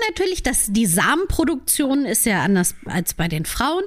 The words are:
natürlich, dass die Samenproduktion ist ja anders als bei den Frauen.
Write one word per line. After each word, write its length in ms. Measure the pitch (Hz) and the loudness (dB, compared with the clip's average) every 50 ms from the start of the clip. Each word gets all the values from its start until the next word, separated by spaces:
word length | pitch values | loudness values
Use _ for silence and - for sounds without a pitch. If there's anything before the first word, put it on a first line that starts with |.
| 466 | -4
natürlich, 360 | 440 427 - 381 370 370 - - | -4 -2 -2 -2 -2 -2 -2 -2
dass 240 | 254 262 - - - | -2 0 0 0 0
die 140 | 196 220 226 | 2 2 2
Samenproduktion 1200 | 190 160 190 165 185 247 320 392 370 - - 320 269 339 262 - - - - 294 262 269 285 277 | 4 4 2 4 4 2 2 0 0 0 0 0 0 0 -2 -2 -2 -2 0 0 0 2 0 0
ist 220 | 240 214 196 - | 0 0 0 2
ja 160 | 233 202 175 135 | 2 2 2 2
anders 320 | 175 202 190 180 - - - - | 2 4 4 2 0 -2 -6 -10
als 300 | - - 160 175 - - | -6 -4 -4 -4 -4 -4
bei 120 | - 160 | -4 -2
den 200 | 170 165 156 160 | -2 -2 -4 -4
Frauen. 380 | - - - 233 277 320 359 392 | -4 -2 -2 0 0 0 -2 -2